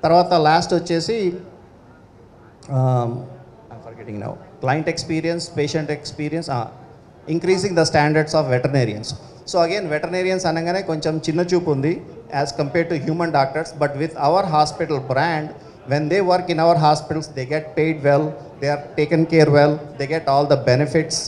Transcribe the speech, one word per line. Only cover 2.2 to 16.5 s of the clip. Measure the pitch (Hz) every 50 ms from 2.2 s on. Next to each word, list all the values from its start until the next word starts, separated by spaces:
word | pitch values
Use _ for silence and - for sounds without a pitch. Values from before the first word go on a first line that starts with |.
| - - - - - - - - - - 139 131
um, | 131 131 127 123 120 117 120 123 - - - - - - - - - -
I'm | 117 110 - 113
forgetting | - - 107 113 104 104 107
now. | 107 - - - - - - -
Client | 131 135 160 151 165 160
experience, | 160 - - 165 160 156 165 170 170 165 - - 160 147
patient | 147 - 160 151 147 151 147
experience, | - - - - 151 147 151 165 165 - 135 120
uh, | 113 - - - - - - - - - - - - - 156
increasing | 170 - 180 190 185 180 202 185 170
the | 160 156 -
standards | 156 147 151 151 156 156 151 - 160
of | 151 135 127
veterinarians. | 123 123 - 139 139 123 107 104 104 110 - - - - - - - - -
So | - 180 170
again, | 165 180 214 202 160 151
veterinarians | 151 156 165 175 185 185 185 185 185 180 170
అనగానే | 160 165 165 170 180 190 190 190
కొంచెం | 160 156 151 160 156 160 156
చిన్న | - 156 175 175 175
చూపు | 180 175 175 165 147
ఉంది | 135 135 151 180 - - - - - - - - 139
as | 143 147 - -
compared | 151 139 - 165 165 165 170
to | 160 127
human | 147 160 170 170 165 151
doctors, | 143 135 135 - 156 160 - - 143 151
but | 143 139 135
with | 151 165 - - 147
our | 143 165 190 196 180 156
hospital | 151 151 147 - - 170 156 156 139 127 131
brand, | 127 131 151 170 165 156 151 156 - - - - - - - 127 135
when | 147 151 151 165
they | 202 196 180 180
work | 180 180 175